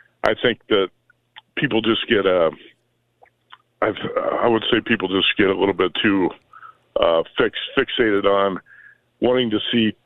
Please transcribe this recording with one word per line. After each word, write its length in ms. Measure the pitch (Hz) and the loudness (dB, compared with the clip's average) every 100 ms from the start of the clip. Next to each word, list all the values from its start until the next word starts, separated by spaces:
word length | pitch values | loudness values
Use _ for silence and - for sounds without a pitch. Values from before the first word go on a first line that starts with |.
| _ _ | _ _
I 100 | 107 | -2
think 260 | 107 123 - - | 0 -2 -2 0
that 220 | 104 92 _ _ _ _ - _ - | 0 0 _ _ _ _ -20 _ -6
people 240 | - 110 | -2 0
just 260 | 110 110 - | 0 0 0
get, 180 | 104 95 | 2 2
uh, 240 | 92 80 73 - _ _ _ _ _ _ _ _ - _ - | 2 2 -2 -16 _ _ _ _ _ _ _ _ -20 _ -6
I've, 140 | 107 95 - - - - | -4 -4 -6 -4 -2 0
I 80 | 117 | 2
would 160 | 110 - | 0 0
say 100 | 113 | -2
people 280 | - 113 92 | 0 -2 -2
just 260 | 95 - - | -2 0 0
get 120 | 98 | 0
a 60 | |
little 200 | 92 98 | 2 0
bit 180 | 87 90 - | 0 -2 0
too, 280 | 110 98 87 - _ - - - _ - | 0 0 -2 -4 _ -20 -20 -20 _ 0
uh, 220 | - 82 - - | 2 2 0 -2
fix-, 200 | 113 - - - | -2 -4 -6 -2
fixated 480 | - - 110 101 | -2 0 2 2
on 360 | 101 98 98 90 - - - _ _ - | 2 2 0 -2 -10 -20 -20 _ _ -2
wanting 300 | 117 127 117 | 0 2 0
to 80 | 107 - | -2 -2
see 220 | 117 110 - | 0 0 -2